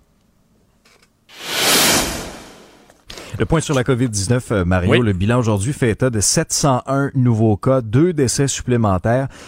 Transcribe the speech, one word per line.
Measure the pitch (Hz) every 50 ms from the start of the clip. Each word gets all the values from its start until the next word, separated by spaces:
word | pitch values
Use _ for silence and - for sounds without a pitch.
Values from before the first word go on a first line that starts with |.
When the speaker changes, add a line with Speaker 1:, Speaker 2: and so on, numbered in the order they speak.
| _ _ _ _ _ _ _ _ _ _ _ _ _ _ _ _ _ _ _ _ _ _ _ _ _ - - - - - - - - - - - - - - - - - - - - - - - - - - - - - - _ _ - - _ _ - - - - - - 98
Speaker 1:
Le | 107
point | 104 - 160
sur | - - 151
la | 131 120
covid | - 135 113 127 127
dix-neuf, | 107 101 98 92 120 127 123 -
euh, | 120 101 90
Mario, | 85 92 92 90 110
Speaker 2:
Oui. | 131 175
Speaker 1:
le | 123 107 98
bilan | 87 95 104 120 127
aujourd'hui | 123 110 110 98 95 131 147
fait | - - 117
état | 101 - - 131
de | 120 107
sept | 95 - - 165 160 -
cent | - - - 151 131 123 -
un | - 135 139 139 135 -
nouveaux | 135 123 123 117 107 113 113 107 98
cas, | - 123 131 135
deux | 120 110 104 127 160 185 180
décès | 147 139 113 - - 139 135
supplémentaires. | - - - - 123 120 113 104 95 92 - 113 117 127 135 131 - - -